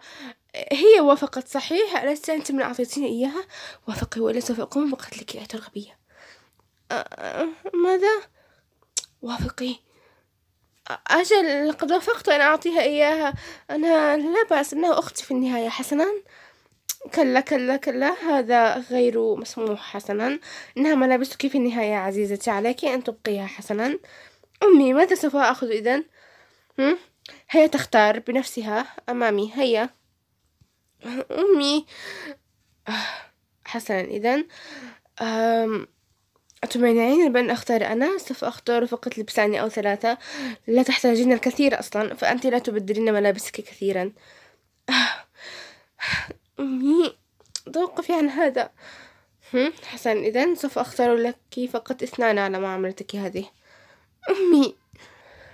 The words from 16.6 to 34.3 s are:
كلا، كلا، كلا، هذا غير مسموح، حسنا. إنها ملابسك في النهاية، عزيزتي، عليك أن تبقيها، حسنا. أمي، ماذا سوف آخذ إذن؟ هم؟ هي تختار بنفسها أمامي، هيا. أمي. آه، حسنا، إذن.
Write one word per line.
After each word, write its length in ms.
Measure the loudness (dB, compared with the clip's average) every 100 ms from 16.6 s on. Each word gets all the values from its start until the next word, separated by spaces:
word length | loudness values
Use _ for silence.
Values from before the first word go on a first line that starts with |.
| _ _ -14 -14 -4 0
كلا، 240 | 2 2
كلا، 380 | 2 0 0 -2
كلا، 360 | -2 -2 -2 -2 0
هذا 480 | 0 4 4 4 2
غير 580 | -2 2 2 2 0 -2
مسموح، 440 | -6 -6 -4 -4
حسنا. 600 | -8 -10 -6 -4 -2 -4 -10 -18 -10 -2
إنها 180 | 2 4
ملابسك 520 | 4 2 0 -4 -2
في 100 | 0
النهاية، 380 | 0 0 -2 -2
عزيزتي، 540 | -2 -2 -2 -2 -2
عليك 360 | 0 0 -2 -2
أن 180 | -2
تبقيها، 420 | -4 -6 -6 -4 -6
حسنا. 540 | -10 -6 -4 -2 -4 -10 -20 -20 _ _ _
أمي، 300 | 8 8 8
ماذا 220 | 4 4 2
سوف 200 | 0 2
آخذ 360 | 2 0 -2
إذن؟ 320 | -2 0 -2 -4 _ -20 _ _ _ _ -2
هم؟ 180 | 0 0 -4 _ -20 -20 2
هي 180 | 4 6
تختار 520 | 4 2 4 4 2
بنفسها 640 | -2 -2 -4 -6 -4 -4 -4 -10 -8
أمامي، 420 | -2 0 0 -2 -2
هيا. 340 | 0 0 -2 -8 _ _ _ _ _ _ _ _ _ _ -12 -10 -6
أمي. 540 | 0 4 4 4 0 -2 -12 -16 -14 -16 -18 _ _ _ _ -10
آه، 60 | -8 -8 -10 -16 _ _ _ -14
حسنا، 360 | -10 -4 -4
إذن. 460 | -4 -2 0